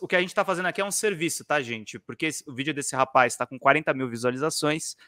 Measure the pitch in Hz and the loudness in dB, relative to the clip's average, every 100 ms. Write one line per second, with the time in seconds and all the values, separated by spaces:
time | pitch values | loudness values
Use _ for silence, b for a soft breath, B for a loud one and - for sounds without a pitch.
0 | 190 180 180 - 190 175 180 165 202 - | 0 0 2 0 0 0 0 -2 -2 0
1 | 214 175 165 - - 147 120 117 - 113 | 0 0 -2 -4 0 0 0 -6 -8 -14
2 | - 127 160 - - 123 139 143 135 131 | -14 -4 -4 -4 -10 -6 -4 -4 -4 0
3 | 131 135 123 - 123 131 135 143 156 135 | 4 6 4 2 -6 0 4 4 2 -2
4 | 131 117 123 127 151 - 151 156 - - | -2 0 0 0 -2 0 0 0 -4 -12